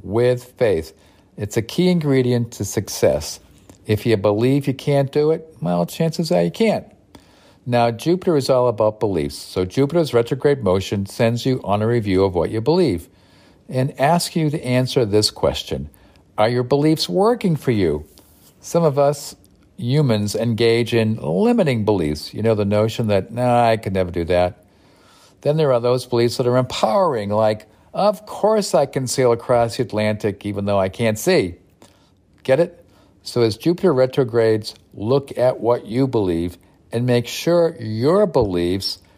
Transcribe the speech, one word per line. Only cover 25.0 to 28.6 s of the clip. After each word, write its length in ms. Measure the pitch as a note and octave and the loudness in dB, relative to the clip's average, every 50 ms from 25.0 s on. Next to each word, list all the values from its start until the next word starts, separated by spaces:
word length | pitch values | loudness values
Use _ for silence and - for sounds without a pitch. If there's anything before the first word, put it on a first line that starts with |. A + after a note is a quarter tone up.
| _ _ _ _ - - _ _ | _ _ _ _ -20 -20 _ _
Then 160 | - C#3+ D3+ | -2 -2 0
there 160 | D#3+ D#3 C3+ | 2 2 2
are 80 | B2+ A#2 | 2 2
those 260 | A#2 B2 B2 B2+ - | 2 0 0 0 -2
beliefs 300 | - B2 A#2 A#2+ A#2+ - | -2 0 0 2 2 0
that 120 | - B2 B2 | 0 0 2
are 100 | B2 C3 | 2 2
empowering, 720 | B2+ B2+ - - - G#3+ G#3+ G3+ F#3+ E3 C3+ A2 G#2 G2+ | 0 -2 -2 -2 0 2 2 2 2 2 0 -2 -4 -2
like, 360 | G#2 G#2+ A2 G#2+ A2 G#2+ - - _ _ _ _ - | 0 2 2 2 0 -2 -6 -14 _ _ _ _ -4
"Of 320 | E3+ F#3+ G#3+ G3+ G3+ - | 0 0 0 0 -2 -6
course 500 | - - - - G#3+ A3 G#3+ | -16 -6 -2 0 2 2 2